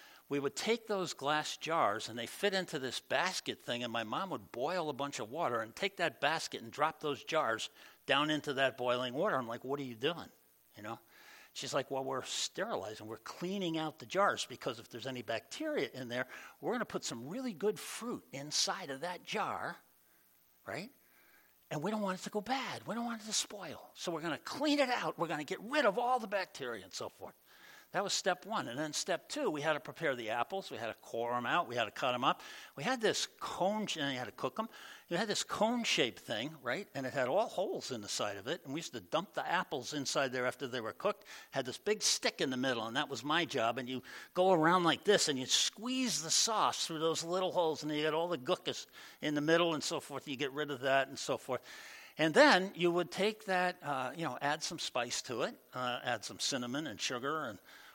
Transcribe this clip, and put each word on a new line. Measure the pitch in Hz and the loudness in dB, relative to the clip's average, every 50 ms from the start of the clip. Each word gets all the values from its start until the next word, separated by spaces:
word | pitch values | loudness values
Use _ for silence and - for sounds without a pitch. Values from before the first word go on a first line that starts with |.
| - - - - - _ | -20 -20 -20 -20 -8 _
we | 143 143 | -2 0
would | 139 139 - | 0 -2 -2
take | - - 208 226 233 226 | -2 0 0 0 0 0
those | - 208 190 185 156 - | -2 -2 -2 -2 -2 -4
glass | - 135 139 151 151 147 - - | -2 0 2 2 2 0 -2 -6
jars, | - - 151 160 165 135 107 101 110 - - | -6 -2 0 2 4 4 4 4 0 -4 -6
and | 110 | -6
they | 120 117 | -6 -6
fit | 110 - - - 208 190 | -8 -4 0 0 2 2
into | 190 185 - - 151 | 2 0 -2 -2 -4
this | 127 123 113 - | -4 -4 -4 -6
basket | - - 123 135 160 185 185 - - - 113 - - | -4 0 0 2 2 0 -2 -2 -4 -4 -6 -6 -4
thing, | - 123 120 123 | -4 -4 -4 -2
and | 120 113 | -2 -2
my | 120 113 | -2 -2
mom | 107 120 151 196 185 | -2 -2 -4 -2 -4
would | 165 123 98 80 - | -4 -8 -8 -10 -6
boil | 117 127 151 180 185 165 151 | -4 -2 -2 0 0 -2 -2
a | 139 | -4
bunch | 120 139 143 143 - | -4 -4 -4 -4 -6
of | 120 104 | -8 -6
water | 120 160 175 135 120 113 | -4 -2 0 0 0 0
and | 113 113 117 | -2 -4 -4
take | - - 202 - | -4 -4 -4 0
that | - 175 160 123 - | 0 0 -2 0 0
basket | - 143 160 160 - - - 107 113 | 0 2 2 0 -2 -4 -6 -8 -8
and | 117 | -8
drop | 107 - 147 156 160 - | -2 0 0 0 0 -2
those | - 151 143 113 - | -2 -2 -2 -2 -4
jars | - 160 143 120 117 113 110 - - - - - - - - _ | 0 0 2 2 2 2 0 -2 -6 -8 -14 -20 -20 -20 -10 _
down | - 135 139 147 156 | 4 4 4 6 4
into | 151 147 - 147 139 | 2 0 0 0 2
that | 131 135 131 123 - | 4 4 2 2 2
boiling | 123 123 123 123 127 127 120 | 0 2 2 2 0 -2 -2
water. | 139 180 214 175 | 0 0 2 2
I'm | 135 123 113 | 0 0 -2
like, | 117 123 - | -6 -6 -4
"What | 127 139 143 | -4 -4 -2
are | 139 | -4
you | 127 117 | -6 -6
doing?" | 113 120 147 175 156 104 98 - _ _ _ _ _ _ _ _ | -2 0 0 0 -2 -6 -12 -16 _ _ _ _ _ _ _ _
You | - 101 | -12 -10
know? | 107 117 117 - - - - - - - - - - _ | -10 -10 -10 -12 -18 -20 -20 -20 -20 -20 -20 -20 -16 _
She's | - - 135 143 | -10 -8 -2 0
like, | 143 131 - | 0 0 0
"Well, | 139 131 135 | -2 -4 -2
we're | 131 135 131 120 | -2 -2 -4 -4
sterilizing. | - - - - - - - 185 226 214 120 92 107 110 - 107 107 | -4 -4 -4 -4 -4 -4 -4 -4 -2 -2 -4 -4 -6 -8 -10 -10 -10
We're | 113 | -12
cleaning | 104 - - - - 175 180 190 202 190 170 160 | -12 -12 -12 -8 -6 -4 -4 -2 -2 -2 0 0
out | 160 160 156 - - | -2 -2 -4 -6 -8
the | 135 | -10
jars | 110 - 185 202 190 127 104 - - | -4 2 4 4 4 4 2 -2 -6
because | 127 - - 151 123 110 | -8 -6 -4 -4 -4 -4
if | 107 - | -8 -12
there's | - 117 104 135 | -12 -8 -6 -6
any | 131 127 120 | -6 -6 -4
bacteria | - 113 107 - - - - 311 311 302 247 147 117 - | -4 -4 -4 -4 -8 -8 -6 -4 -2 0 0 -2 -2 -4
in | 131 131 | -8 -8
there, | 117 120 123 127 - - - - - - - | -4 -2 -2 -4 -4 -6 -12 -16 -18 -16 -6
we're | - 156 220 | -4 -2 -2
gonna | 247 220 | -2 -2
put | - - - - | -2 -4 -4 -4
some | - 143 117 120 143 | -4 -6 -6 -8 -8
really | 180 254 262 254 202 | -8 -6 -6 -6 -4
good | 143 190 214 196 | 0 0 0 0
fruit | 147 - - - - 220 240 220 120 - - - | 0 -6 -8 -8 -8 -6 -6 -6 -6 -8 -10 -12
inside | 135 139 156 - - - 185 180 196 190 143 | -10 -8 -2 0 0 2 2 0 -2 -4 -6
of | 135 135 | -6 -6
that | 147 175 180 175 - | -6 -6 -6 -8 -8
jar, | - - 214 190 143 107 90 101 143 175 - - _ _ _ _ _ _ _ _ _ _ _ _ _ _ _ _ | -4 -2 -2 0 0 -2 -2 -4 -6 -8 -10 -14 _ _ _ _ _ _ _ _ _ _ _ _ _ _ _ _
right? | - 98 131 190 254 - _ _ _ _ - - - - - - _ _ _ _ _ 156 | -8 -6 -6 -6 -8 -14 _ _ _ _ -20 -20 -20 -20 -20 -20 _ _ _ _ _ -4
And | 139 143 | -2 0
we | 190 | 0
don't | 220 220 208 | 0 0 0
want | 196 185 185 | 0 -2 -2
it | - | -4
to | 190 | -4
go | - 214 | -4 -2
bad. | 196 220 254 269 254 - 139 110 - | -2 0 -2 -2 -2 -4 -6 -6 -6
We | - 196 | -4 -4
don't | 233 233 | -4 -2
want | 240 233 226 | -4 -4 -6
it | 214 | -6
to | 220 208 | -2 -2
spoil. | - - - - 208 185 156 120 - - - - | -2 -2 -2 -6 -10 -10 -10 -10 -12 -14 -16 -14
So | - - - 170 | -8 -4 -4 -4
we're | 160 151 | -2 -2
gonna | 170 147 123 | -2 -4 -4
clean | - - - - 277 311 285 294 | -4 -6 -4 0 2 4 4 4
it | 277 247 | 4 4
out. | 247 220 190 160 151 - | 2 0 0 -2 0 0
We're | 170 | -2
gonna | 156 165 147 151 | 0 0 -2 -2
get | - 185 - | -4 -4 -6
rid | 175 220 277 302 277 | -4 0 2 4 4
of | 220 185 226 | 6 4 4
all | 240 240 254 247 | 4 2 2 2
the | 220 202 | 0 0
bacteria | 202 196 185 - - - 139 123 117 104 92 | 0 -2 -2 -2 -6 -6 -6 -4 -4 -6 -8
and | 95 - | -10 -8
so | - 120 98 | -8 -8 -8
forth." | - - 98 87 - _ _ - - - - - - - - - - | -8 -10 -14 -16 -16 _ _ -20 -20 -20 -20 -20 -20 -20 -18 -4 -2
That | 170 202 | -2 0
was | 196 - | 0 0
step | - - 190 180 180 - | 2 2 2 2 2 -2
one. | 190 220 202 131 127 | -4 -4 -2 -2 -2
And | 117 131 | -4 -4
then | 156 151 139 | -4 -2 -2
step | - - - 180 160 - - | -2 0 0 -2 -2 -2 -6
two, | - 285 294 220 | -6 -2 0 0
we | 156 147 143 | 0 2 2
had | 160 156 | 2 0
to | 147 | 0
prepare | - - 135 - 165 151 135 | -2 -8 -8 -2 0 0 0
the | 120 117 107 | 0 -2 -2
apples. | 110 120 117 - 190 196 190 - | 0 0 0 0 -2 -6 -6 -6
We | 147 | -6
had | 110 117 | -6 -4
to | 110 107 | -6 -6
core | - - - - 117 117 120 123 | -8 -10 -8 -4 -2 -2 0 0
'em | 123 120 | 0 0
out. | 120 143 175 170 | 2 2 2 2
We | 123 120 | 0 0
had | 123 113 | 0 0
to | 104 | 0
cut | - - - 131 123 | 0 0 0 0 2
'em | 120 127 | 4 2
up. | 147 180 - - - - - - - - | 2 2 2 -4 -12 -14 -14 -16 -16 -12
We | - 143 | -4 -2
had | 208 262 247 | -2 0 2
this | 220 196 143 - - - - - | 2 2 2 2 0 -4 -6 -8
cone, | - - - - 175 190 208 214 208 170 | -8 -6 -2 0 2 2 2 0 -2 -2
sh-, | - | -2
and | 160 143 139 135 | -2 -2 0 0
you | 127 | -2
had | 123 | -4
to | 104 | -6
cook | - - - 131 - - | -4 -4 -4 -2 -2 -2
'em. | 220 233 - - - - - - - - | -4 -4 -8 -14 -16 -16 -18 -18 -6 -2
You | 170 | 0
had | 170 208 | 0 0
this | 208 190 - - | 2 0 0 -2
cone-shaped | - - - 202 220 247 240 - - - - 151 117 101 - | -2 0 2 2 2 2 2 2 2 4 4 4 2 2 -4
thing, | - - 120 104 117 151 160 156 - | -6 -4 -2 -2 -2 -4 -6 -6 -4
right? | 123 123 170 208 - - | -2 -2 -2 -4 -6 -6
And | 143 131 | -4 -4
it | 127 120 | -2 0
had | 139 127 | 2 2
all | 123 143 190 226 233 | 4 4 4 2 2
holes | - - 190 226 381 - - - | 0 -2 -2 0 -2 -4 -4 -4
in | 135 113 | -6 -6
the | 101 98 | -4 -4
side | - - 120 104 101 | -2 -2 -2 -2 -2
of | 98 95 | -4 -4
it. | 120 165 185 - | -4 -6 -6 -6
And | 127 135 | -6 -6
we | 160 | -6
used | 165 - - | -6 -6 -8
to | 117 | -10
dump | 90 - - 151 185 - - | -6 -2 0 0 0 -2 -4
the | - 139 | -6 -2
apples | - 160 180 180 - - 139 117 - - | 0 0 0 0 0 -4 -6 -4 -4 -4
inside | 147 135 - - 156 139 131 | -4 -4 0 2 2 2 2
there | 123 127 123 | 2 0 0
after | 127 120 - 143 127 | 0 0 -2 -6 -4
they | 117 127 | -4 -4
were | 110 110 - | -4 -6 -6
cooked. | - - 202 202 - - - - - - - | -2 -2 -2 -2 -2 -8 -16 -18 -18 -16 -6
Had | - 139 131 | -4 -2 -2
this | 123 - - | -2 -6 -4
big | - 208 214 214 | -2 0 0 2
stick | - - - - - 240 - - | 2 2 2 2 2 0 0 2
in | 175 139 | 0 0
the | 131 | 2
middle, | 123 131 135 127 113 110 | 2 2 2 2 0 -2
and | 113 117 | -2 0
that | 135 151 135 | 0 0 0
was | 139 120 113 | -4 -4 -2
my | 147 151 170 170 | 2 2 2 2
job. | 135 - 131 110 117 120 | 2 2 2 2 2 2
And | 127 127 120 | 0 -4 -4
you | 131 127 120 - - - - - _ | -6 -6 -6 -8 -14 -16 -16 -4 _
go | - 139 190 190 | 4 6 8 8
around | 165 156 160 180 185 175 | 8 8 8 6 8 6
like | 165 143 - - | 6 4 4 6
this, | - 208 185 - | 6 6 6 6
and | - 143 | 4 2
you | 127 131 | 0 2
squeeze | 113 - - - - - - 208 247 254 262 262 240 160 147 156 | 2 4 4 4 2 0 -4 -4 -4 0 0 0 0 0 0 0
the | 160 | 2
sauce | - - - 226 226 208 165 127 - - - | 4 4 4 4 4 4 4 4 4 2 -2
through | - 165 156 | -2 -2 0
those | 160 165 160 156 165 | 2 2 2 0 0
little | 165 175 185 185 180 | 0 0 2 2 2
holes, | 143 180 175 160 156 - 143 | 4 4 4 4 2 0 -2
and | 151 | -2
you | 151 147 151 | 0 2 2
get | 156 151 | 2 2
all | 160 165 175 | 2 2 0
the | 175 143 | 0 -2
gookus | 123 165 185 - - 143 127 - - - - - - - - - | 0 0 0 0 0 -4 -4 -4 -8 -12 -16 -18 -18 -18 -12 -4
in | - 151 151 | -2 0 0
the | 147 | 2
middle | 147 151 165 165 175 170 160 | 4 6 6 6 6 6 4
and | 147 131 | 2 0
so | - 175 147 | -2 -2 -2
forth. | - - 143 135 - 156 | -4 -6 -8 -8 -6 -6
You | 139 | -4
get | 120 147 131 131 | -2 -2 -2 -2
rid | 143 151 143 | -2 -2 -2
of | 143 123 127 | -2 0 2
that | 135 135 135 131 135 | 4 6 6 4 2
and | 139 - | -2 -6
so | - - 139 | -2 -2 -2
forth. | 113 - - 127 123 - - - - - - - - - - - - | -2 -2 -2 -4 -4 -4 -8 -14 -16 -16 -16 -16 -18 -18 -12 -2 2
And | 151 165 151 | 2 6 8
then | 208 285 294 233 180 185 196 - | 10 10 10 10 8 6 2 0
you | 170 170 175 170 | 2 2 4 4
would | 175 175 170 | 4 2 0
take | - - 190 214 214 - - | 0 0 2 0 0 -2 -2
that, | - 185 180 180 180 180 - - | 0 2 2 2 0 0 -4 -4
uh, | 147 143 131 127 127 131 | -4 -2 -2 -2 -2 -4
you | 165 160 | -4 -4
know, | 143 123 127 - | -4 -2 0 0
add | 143 147 160 160 | 0 0 0 -2
some | - 175 156 | -6 -6 -6
spice | - - - 127 120 120 123 - - | -6 -4 -2 -2 -2 0 -2 -4 -4
to | - 123 113 147 | -4 -2 -2 -2
it, | 170 - - - - - | -2 -4 -8 -16 -12 -8
uh, | 131 127 123 120 131 - | -4 -2 -2 -2 -2 -2
add | 135 120 110 - | -2 -2 -2 -4
some | - 107 90 | -8 -6 -4
cinnamon | - - 147 131 123 120 123 143 160 | -2 0 0 0 -2 -2 -2 -4 -4
and | 143 107 92 | -4 -4 -4
sugar | - - 139 123 117 139 156 160 147 | -4 -2 -2 -2 -2 -2 -2 -2 -4
and | 120 104 - - - - - - - - | -6 -8 -10 -14 -20 -20 -20 -20 -20 -20